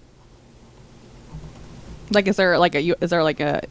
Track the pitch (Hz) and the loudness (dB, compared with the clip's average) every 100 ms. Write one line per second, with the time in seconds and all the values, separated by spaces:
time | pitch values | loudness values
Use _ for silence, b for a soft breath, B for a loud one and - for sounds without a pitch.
0 | - - - - - - - - - - | -20 -20 -20 -20 -20 -20 -20 -20 -20 -20
1 | - - - - - - - - - - | -20 -20 -18 -16 -16 -16 -18 -18 -18 -18
2 | - 208 196 - 185 165 175 143 165 - | 0 2 2 2 2 4 4 2 0 0
3 | 165 170 156 147 147 147 - | 0 2 0 0 -2 -2 -2